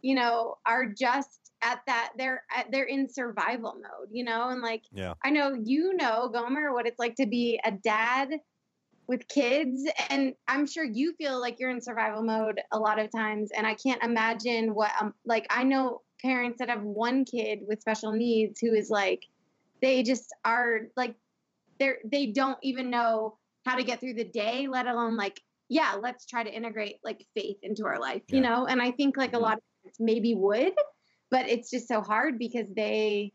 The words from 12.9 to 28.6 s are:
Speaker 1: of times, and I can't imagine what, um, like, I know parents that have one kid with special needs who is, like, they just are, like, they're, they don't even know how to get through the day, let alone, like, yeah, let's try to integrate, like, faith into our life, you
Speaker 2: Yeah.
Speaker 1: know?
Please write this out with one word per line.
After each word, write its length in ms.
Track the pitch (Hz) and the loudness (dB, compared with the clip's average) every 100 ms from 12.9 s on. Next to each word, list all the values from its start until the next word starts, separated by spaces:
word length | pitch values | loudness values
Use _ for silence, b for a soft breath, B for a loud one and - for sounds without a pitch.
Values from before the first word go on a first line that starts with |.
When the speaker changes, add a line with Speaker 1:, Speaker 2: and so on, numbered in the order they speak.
| 214 | 2
Speaker 1:
of 120 | 214 | 0
times, 400 | 226 214 214 208 | 0 -2 -2 -4
and 160 | - 214 | -2 -2
I 80 | 214 | 0
can't 260 | 269 247 | 0 0
imagine 680 | 233 233 220 226 226 233 226 214 | 2 2 2 0 0 0 0 2
what, 160 | 208 - | 0 0
um, 120 | 214 - - | -4 -6 0
like, 200 | 226 220 | 0 2
I 140 | 226 | 2
know 380 | 262 269 262 240 _ _ | 4 4 2 -2 _ _
parents 380 | 254 254 247 233 | 0 0 0 -4
that 100 | 247 | -4
have 140 | 233 | -2
one 420 | 208 208 233 262 262 | -4 -2 2 2 2
kid 340 | 240 220 214 196 | 0 -2 -4 -4
with 140 | 220 | -4
special 300 | - 214 220 | -2 -2 0
needs 460 | 220 240 226 214 - | 0 4 4 2 0
who 120 | 233 | 2
is, 160 | 220 208 | 2 2
like, 360 | 208 196 185 - _ _ _ _ _ | 2 2 0 -6 _ _ _ _ _
they 220 | 262 262 | 4 4
just 300 | 226 254 - - 226 | 4 0 -2 -6 0
are, 360 | 233 240 226 226 - | 2 2 0 -2 -4
like, 200 | 247 220 _ _ _ _ _ _ | -4 -6 _ _ _ _ _ _
they're, 200 | 269 254 220 | 0 0 0
they 220 | 285 277 | 0 2
don't 320 | 208 269 262 | 2 0 0
even 260 | 269 254 254 | -4 -4 -2
know 460 | 240 233 220 220 214 _ _ - | 2 2 2 0 -6 _ _ -4
how 100 | 254 | -2
to 80 | |
get 160 | 247 233 | -2 -4
through 140 | 254 226 | -6 -6
the 100 | 220 | -4
day, 420 | 226 214 247 277 | -2 -2 -2 -2
let 200 | 254 247 | -2 -2
alone, 300 | 240 233 220 | 0 0 0
like, 240 | 202 - _ _ _ | -2 -6 _ _ _
yeah, 260 | 277 285 202 | 2 2 0
let's 240 | 240 247 - | -4 -8 -8
try 180 | 247 | -6
to 100 | 220 | -6
integrate, 440 | 214 233 220 208 - | -6 -8 -6 -8 -8
like, 220 | - - - - | -10 -10 -8 -6
faith 220 | 202 202 | -6 -6
into 220 | - 214 208 | -6 -4 -2
our 140 | - | -2
life, 240 | 135 - - | -2 -6 0
you 100 | 269 | 2
Speaker 2:
Yeah. 0 | |
Speaker 1:
know? 260 | 254 233 | 4 2